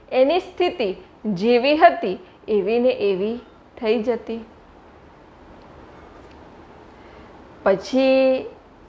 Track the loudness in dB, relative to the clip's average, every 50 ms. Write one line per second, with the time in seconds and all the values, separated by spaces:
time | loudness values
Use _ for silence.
0 | -18 -6 0 2 2 2 2 -2 -2 -6 -4 -2 -2 -2 -2 -2 -4 -4 -4 -8
1 | -14 -20 -20 -10 -6 -6 -4 -2 0 2 2 2 4 2 2 6 4 4 4 4
2 | -4 -6 -6 -6 -10 -20 -20 -20 -8 -2 -2 -2 0 0 0 0 2 0 0 0
3 | -2 -2 -2 -2 -2 -4 -6 -8 -12 -20 -20 -20 -20 -20 -16 -8 -2 -2 -2 0
4 | 0 -4 -4 -6 -6 -10 -12 -12 -12 -16 -20 -20 -20 -20 -20 -20 -20 -20 -20 -20
5 | -20 -20 -20 -20 -20 -20 -20 -20 -20 -20 -20 -20 -20 -20 -20 -20 -20 -20 -20 -20
6 | -20 -20 -20 -20 -20 -20 -20 -20 -20 -20 -20 -20 -20 -20 -20 -20 -20 -20 -20 -20
7 | -20 -20 -20 -20 -20 -20 -20 -20 -20 -20 -20 -4 0 0 0 0 -2 -4 0 2
8 | 2 4 4 4 4 2 0 0 -4 -10 -16 -20 -20 -20 -20 -20 -20